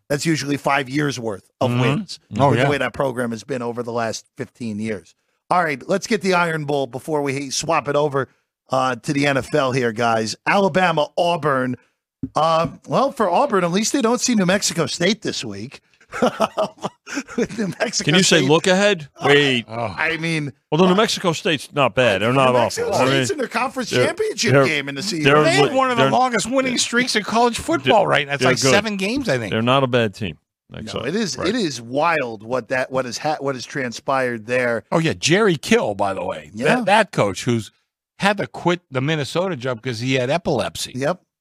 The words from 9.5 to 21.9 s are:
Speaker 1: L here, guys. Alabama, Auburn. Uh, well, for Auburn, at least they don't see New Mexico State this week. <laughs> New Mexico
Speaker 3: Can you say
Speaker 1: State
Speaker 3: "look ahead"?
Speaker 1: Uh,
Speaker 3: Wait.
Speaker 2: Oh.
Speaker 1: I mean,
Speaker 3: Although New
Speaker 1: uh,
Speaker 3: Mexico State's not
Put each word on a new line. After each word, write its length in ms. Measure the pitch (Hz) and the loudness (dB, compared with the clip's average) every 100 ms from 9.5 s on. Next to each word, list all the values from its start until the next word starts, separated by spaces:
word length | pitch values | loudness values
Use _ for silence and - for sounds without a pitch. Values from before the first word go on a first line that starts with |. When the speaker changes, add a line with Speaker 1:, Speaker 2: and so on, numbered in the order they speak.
Speaker 1:
L 180 | 151 135 | 0 0
here, 200 | 131 120 | 0 0
guys. 420 | 107 117 113 110 107 - | 0 2 2 0 -4 0
Alabama, 600 | 185 196 175 185 156 147 - | 2 2 2 2 2 0 0
Auburn. 580 | 175 170 156 131 127 123 _ _ _ - - | 0 0 0 0 -2 -6 _ _ _ -14 -6
Uh, 340 | - 156 160 165 - - | 0 2 2 0 -6 -4
well, 240 | 156 269 | 0 0
for 160 | - 202 | 0 2
Auburn, 320 | 175 285 202 | 2 2 2
at 60 | 175 | 2
least 220 | 185 220 | 0 0
they 80 | 285 | 0
don't 180 | 226 247 | 2 0
see 140 | - | 2
New 120 | 233 180 | 2 2
Mexico 400 | 196 - 170 143 | 2 0 -2 -2
State 340 | - 175 220 | 0 0 0
this 220 | - - | -4 -6
week. 360 | 117 98 117 - _ _ - | -8 -10 -12 -16 _ _ -12
<laughs> 80 | - 233 - 220 - 208 - 185 _ - 285 - - 208 226 | -2 0 0 -4 -2 -6 -6 -12 _ -12 -10 -8 -6 -4 -4
New 100 | 196 - | -6 -4
Mexico 240 | 226 - | -4 -4
Speaker 3:
Can 100 | - | 0
you 80 | 170 | 2
say 160 | 185 170 | 4 4
Speaker 1:
State 100 | 135 | 4
Speaker 3:
"look 180 | 160 185 | 2 4
ahead"? 420 | 185 208 196 143 - | 2 2 0 -6 -4
Speaker 1:
Uh, 100 | 170 | 4
Speaker 3:
Wait. 360 | 143 143 123 107 | 4 4 0 -2
Speaker 2:
Oh. 260 | 113 113 90 | -6 -6 -4
Speaker 1:
I 200 | 160 160 | -4 -4
mean, 360 | 165 160 143 - - | -4 -4 -6 -10 -2
Speaker 3:
Although 140 | 156 190 | 4 4
New 60 | |
Speaker 1:
uh, 40 | 185 | 6
Speaker 3:
Mexico 360 | 240 - 185 | 2 0 -2
State's 400 | 156 208 151 - | -2 -2 -2 -4
not 220 | 143 131 | 0 2